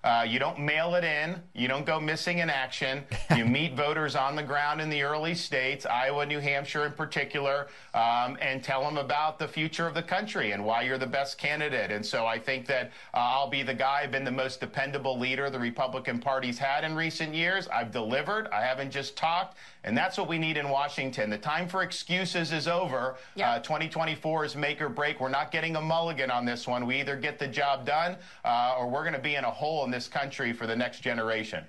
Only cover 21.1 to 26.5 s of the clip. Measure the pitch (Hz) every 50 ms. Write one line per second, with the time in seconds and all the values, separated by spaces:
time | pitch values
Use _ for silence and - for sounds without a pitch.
21.1 | 123 - 107 107 107 104 - 147 151 165 180 170 175 190 180 180 - - - -
22.1 | 175 185 190 175 - 175 165 151 165 156 139 170 170 175 185 175 - 123 123 131
23.1 | 127 - - - - 196 196 120 117 117 - - 156 151 160 160 - 165 160 160
24.1 | 156 - - 160 160 160 151 143 - 147 147 147 151 143 151 139 117 147 147 151
25.1 | 156 - 131 131 135 139 151 151 - 160 156 165 160 156 156 160 160 165 170 170
26.1 | 160 135 131 127 123 123 123 123